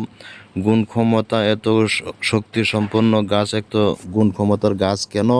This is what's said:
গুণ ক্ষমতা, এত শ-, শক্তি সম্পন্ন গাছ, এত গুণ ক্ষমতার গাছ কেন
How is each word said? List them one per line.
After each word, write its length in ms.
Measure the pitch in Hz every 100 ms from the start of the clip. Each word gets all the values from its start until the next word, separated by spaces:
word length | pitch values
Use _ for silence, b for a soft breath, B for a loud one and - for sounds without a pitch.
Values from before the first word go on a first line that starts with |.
| 110 B B B B 95
গুণ 260 | 101 113
ক্ষমতা, 600 | 104 117 113 113 110 113
এত 240 | 104 107 113 110 107
শ-, 160 | - - -
শক্তি 420 | - 110 - 113
সম্পন্ন 580 | 107 110 104 110 113 107
গাছ, 320 | 101 101 104
এত 400 | 110 101 110 101 - 90
গুণ 180 | 104 107
ক্ষমতার 440 | 95 104 101 107
গাছ 320 | 98 95 101 -
কেন 240 | 104 110 123